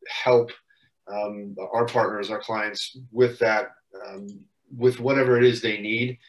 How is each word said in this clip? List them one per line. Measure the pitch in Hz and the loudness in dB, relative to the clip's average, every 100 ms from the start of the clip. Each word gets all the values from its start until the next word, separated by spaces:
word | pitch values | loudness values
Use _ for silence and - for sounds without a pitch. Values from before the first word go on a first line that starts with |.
| - | -12
help, | - 127 120 117 - _ _ _ _ - | -2 4 4 4 -6 _ _ _ _ -10
um, | 104 104 104 101 98 95 | -6 -6 -8 -12 -12 -4
our | 113 117 | -2 0
partners, | 120 107 104 101 | 2 0 -2 -6
our | 104 | -8
clients | - 110 104 101 - 131 123 | -6 -6 -6 -8 -10 -12 -6
with | 113 123 120 | 2 2 4
that, | 117 107 104 - _ 98 101 | 2 2 -2 -12 _ -20 -16
um, | 98 101 - - _ _ 127 | -16 -16 -18 -20 _ _ 2
with | 127 123 | 2 2
whatever | 123 139 127 120 | 0 2 4 6
it | |
is | 123 117 | 6 4
they | 113 104 | -2 -4
need. | 104 113 127 123 | -4 -2 -4 -6